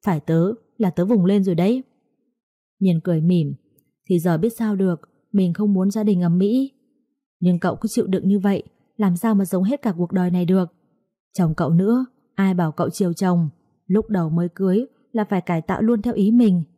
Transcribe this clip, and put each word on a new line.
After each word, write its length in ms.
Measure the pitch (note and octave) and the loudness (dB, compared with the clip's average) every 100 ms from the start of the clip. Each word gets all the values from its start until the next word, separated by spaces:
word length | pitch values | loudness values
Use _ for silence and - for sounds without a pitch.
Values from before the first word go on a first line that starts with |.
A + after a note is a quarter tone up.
| - | -2
Phải 140 | D#3+ | -4
tớ, 320 | - E3 F3+ A3+ _ _ | 0 0 2 -2 _ _
là 120 | G3+ | -2
tớ 160 | - F3+ | 0 2
vùng 200 | A#3 F3+ | 2 4
lên 180 | G3+ | 2
rồi 120 | F#3+ E3 | 2 0
đấy." 280 | F#3 B3+ - _ _ _ _ _ _ _ _ _ | 0 0 -4 _ _ _ _ _ _ _ _ _
Nhiên 200 | F#3+ E3 | 0 0
cười 180 | F3+ E3 | 0 0
mỉm, 320 | D#3+ F3+ D3 C#3 _ _ _ _ _ | 2 2 0 -6 _ _ _ _ _
"Thì 100 | F3+ | 0
giờ 180 | F3 D#3+ | 0 0
biết 200 | G#3+ A3+ | -2 -2
sao 180 | A3 G3+ | -4 -2
được, 260 | F#3+ E3 - _ _ | -2 -2 -10 _ _
mình 220 | G3+ F#3 | 0 0
không 200 | E3+ G#3+ | 0 0
muốn 180 | G3 F#3+ | 0 0
gia 120 | G#3+ | -2
đình 180 | G#3+ F#3 | 0 0
ầm 180 | F3 F3 | 2 2
ĩ." 320 | G3+ B3 C4+ _ _ _ _ _ _ _ | 2 0 -2 _ _ _ _ _ _ _
"Nhưng 200 | F3 F3 | 0 0
cậu 160 | F3+ - | 0 -4
cứ 120 | A3+ | -4
chịu 200 | - F#3+ | -4 -2
đựng 200 | F#3 F#3+ | -2 0
như 120 | G3+ | 0
vậy, 240 | G3 F#3+ - _ _ - | 0 -2 -6 _ _ -2
làm 180 | G3+ F3 | -2 0
sao 200 | A#3 G#3 | 0 0
mà 100 | F#3+ | 0
sống 180 | F#3 | -2
hết 180 | F#3+ C#4 | -2 -2
cả 120 | A#3 E3+ | -4 -4
cuộc 140 | F3 | -4
đời 200 | F#3+ F3+ | -2 0
này 140 | F3+ F3 | 0 2
được?" 280 | F#3+ F3 _ _ _ _ _ _ | 0 0 _ _ _ _ _ _
"Chồng 200 | - E3+ C3+ | -2 -2 0
cậu 140 | D3 | 0
nữa, 360 | E3 G3 B3 B3+ _ _ - | 2 2 0 -2 _ _ -2
ai 180 | G3 | 0
bảo 180 | F3+ E3 | 0 -2
cậu 180 | D3+ F3 | -2 -6
chiều 240 | - F#3 | -2 -4
chồng, 360 | E3+ F#3+ F3 D#3+ - _ _ _ | -2 0 0 -2 -6 _ _ _
lúc 240 | F#3+ A3 | -2 0
đầu 200 | G#3 D#3+ | -4 -2
mới 200 | E3+ F3 | -2 -4
cưới 360 | - F#3+ F#3+ C4+ _ _ | -2 0 0 -2 _ _
là 140 | A3+ G#3 | -6 -2
phải 120 | G3 | -2
cải 200 | - E3+ | -2 -6
tạo 200 | - - | -4 -2
luôn 200 | A3+ A#3+ | 0 0
theo 120 | A#3+ | -2
ý 180 | A#3 G3+ | 0 2
mình." 320 | A#3+ A3+ F3+ D#3 | 4 4 2 -2